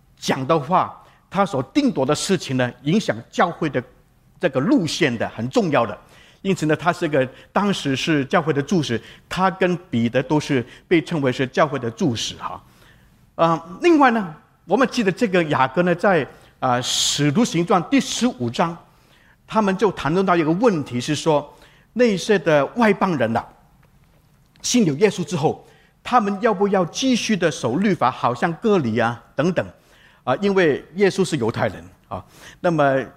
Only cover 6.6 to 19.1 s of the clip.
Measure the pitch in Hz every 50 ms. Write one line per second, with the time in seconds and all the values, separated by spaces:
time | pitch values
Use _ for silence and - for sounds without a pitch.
6.6 | 160 156 156 - 151 175 165 - 180 151 151 135 131 123 - - - - - 190
7.6 | 202 202 185 - - 139 131 - - 165 156 143 131 - 202 175 143 160 139 143
8.6 | 135 - 202 165 131 117 117 107 - - - - _ - - 175 190 190 170 -
9.6 | 190 180 175 - - - 131 117 117 117 120 131 131 - 151 147 - - 143 123
10.6 | 113 - - - - - 180 160 156 - 175 151 139 127 123 - 131 123 - 190
11.6 | 160 139 147 127 120 117 - - 165 139 113 101 - - 87 - - - 90 -
12.6 | - - _ _ - - - _ _ _ _ _ _ _ _ - 165 165 165 160
13.6 | - 180 180 - - 349 330 285 277 247 226 226 190 160 151 - _ _ _ _
14.6 | _ 160 196 269 254 - - 247 202 190 - - 247 190 185 180 165 147 151 -
15.6 | 131 131 - 175 175 180 170 175 - 202 180 156 127 - - - - _ _ _
16.6 | 135 127 123 123 123 - - - - - - 143 143 147 139 208 247 - - 165
17.6 | 175 202 220 175 - - 277 247 - - - - 226 254 - - 120 117 120 -
18.6 | 175 165 170 - - _ _ _ _ _